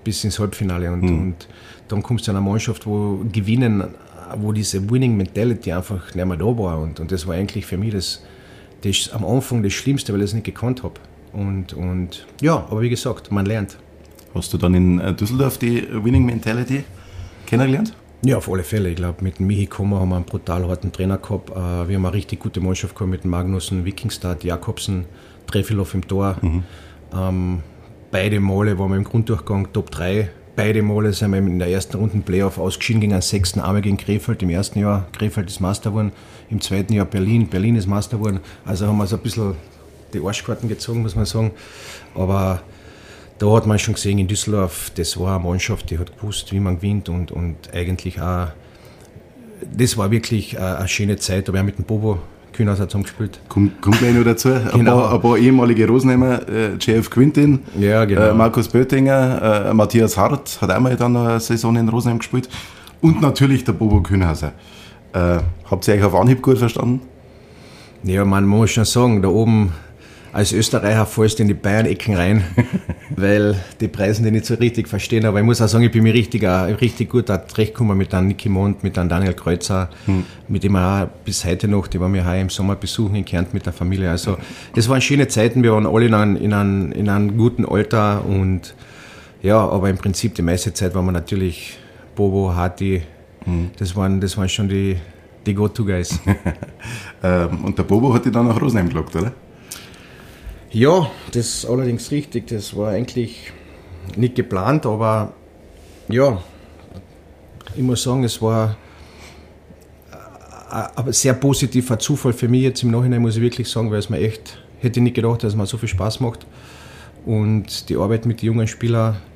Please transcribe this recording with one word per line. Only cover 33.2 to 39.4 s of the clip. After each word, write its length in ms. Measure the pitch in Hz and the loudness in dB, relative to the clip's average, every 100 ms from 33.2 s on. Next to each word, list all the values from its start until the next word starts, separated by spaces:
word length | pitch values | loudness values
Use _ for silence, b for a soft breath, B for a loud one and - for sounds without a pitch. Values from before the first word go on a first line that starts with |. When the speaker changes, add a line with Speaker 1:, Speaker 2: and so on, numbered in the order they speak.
Speaker 1:
sechsten, 360 | - 101 90 98 | 0 0 0 -2
einmal 200 | 87 101 | 0 0
gegen 140 | 101 101 | 0 -2
Krefeld 460 | - 107 - 110 | -2 -2 -2 -2
im 80 | 92 | -2
ersten 280 | 87 101 104 | -2 -2 -2
Jahr. 300 | 104 101 92 | 0 0 -4
Krefeld 360 | - 107 107 90 | -4 -4 -2 -6
ist 120 | - | -4
Meister 300 | 92 104 110 | -4 -2 -4
geworden. 220 | 107 104 B B B B | -2 -2 B B B B
Im 100 | 107 | -6
zweiten 320 | - 95 - | -2 -2 0
Jahr 140 | 107 98 | 0 0
Berlin. 420 | 101 95 117 107 | 0 2 2 2
Berlin 260 | 92 107 117 | 0 2 2
ist 100 | 92 | 0
Meister 320 | 101 - 107 | -2 -2 -4
geworden. 220 | 107 95 B B - | -4 -4 B B -8
Also 200 | 95 104 | -2 0
haben 120 | 107 | 0
wir 80 | 98 | 0
so 100 | 101 | -2
ein 60 | |
bisschen 320 | 117 113 | -4 -4